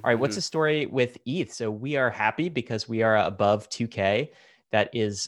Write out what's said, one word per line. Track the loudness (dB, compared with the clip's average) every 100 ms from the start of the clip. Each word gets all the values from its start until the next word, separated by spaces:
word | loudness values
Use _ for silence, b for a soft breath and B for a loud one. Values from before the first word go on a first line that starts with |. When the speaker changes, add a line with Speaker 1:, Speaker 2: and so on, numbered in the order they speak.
Speaker 1:
All | 0
right, | 2
what's | 2
Speaker 2:
mm-hmm. | -2
Speaker 1:
the |
story | -4 0 0 0 -2
with | 0 -2 -2 -6
eth? | -4 -4
So | -4 -6
we | -4 -4 0
are | 0
happy | 0 -2 0 -2
because | -2 -4 -6 -4
we | 0
are | 4 4
above | 2 2 2 2 0
two | -6 -6
K. | -2 0 0 -2 b b b b
That | 0 0
is, | 0 -2 -4